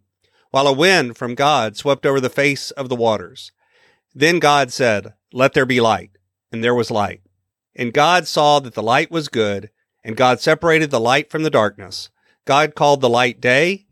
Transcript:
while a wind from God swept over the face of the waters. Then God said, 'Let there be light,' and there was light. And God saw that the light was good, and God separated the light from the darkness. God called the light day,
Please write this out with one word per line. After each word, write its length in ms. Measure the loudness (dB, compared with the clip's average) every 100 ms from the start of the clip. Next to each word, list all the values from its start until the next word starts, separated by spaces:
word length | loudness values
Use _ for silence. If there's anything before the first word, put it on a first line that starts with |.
| _ _ _ _ _
while 160 | 0 0
a 60 |
wind 460 | 2 2 2 0 -6
from 180 | -10 -2
God 400 | 0 0 -2 -4
swept 300 | -4 -2 0
over 160 | -2
the 80 | -2
face 420 | -2 -2 -2 -10
of 160 | -12 -8
the 80 | -2
waters. 560 | 0 -2 -6 -18 -20 _ _ _ _ _ _ -2
Then 240 | 0 2
God 320 | 2 2 0
said, 420 | 0 0 0 -4 -20 _
'Let 220 | 0 0 2
there 100 | 0
be 160 | 2
light,' 300 | 2 0 -4 _ _ _ -14
and 100 | -4
there 120 | -2 0
was 140 | -2
light. 300 | -2 -4 -6 _ _ _ _ _ -10
And 160 | -4
God 360 | 0 2 2 0
saw 320 | 0 2 2
that 160 | 0 -8
the 80 |
light 280 | 0 0 0
was 160 | -6 -6
good, 440 | -2 -2 -2 -10 _ _ _ -12
and 100 | 0
God 240 | 2 2
separated 500 | 0 0 2 2 2
the 120 | 0
light 280 | 2 0 -2
from 140 | -4
the 60 | 0
darkness. 600 | 0 0 -4 -16 -16 -16 _ _ _ -2
God 280 | 0 0
called 280 | 2 2 2
the 80 | 2
light 300 | 2 0 0
day, 460 | 0 2 2 -2 _